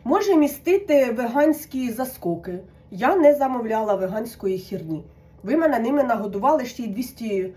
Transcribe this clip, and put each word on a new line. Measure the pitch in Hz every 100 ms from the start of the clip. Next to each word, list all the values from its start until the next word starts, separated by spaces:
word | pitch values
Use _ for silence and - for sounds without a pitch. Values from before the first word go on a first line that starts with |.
Може | 233 381 403 330
містити | 285 - 339 392 - 285 254
веганські | 226 233 269 302 294 - 262 247
заскоки. | 208 254 - 175 165 185 180 - - -
Я | 190 254 370
не | 294 285
замовляла | 262 247 220 220 214 190
веганської | 190 214 240 - 196 185
хірні. | - 180 160 156 - - - -
Ви | 190 311
мене | 320 240
ними | 233 285
нагодували, | 247 220 202 196 254 302 247
ще | -
й | 226
двісті | 196 247 - 220 196 185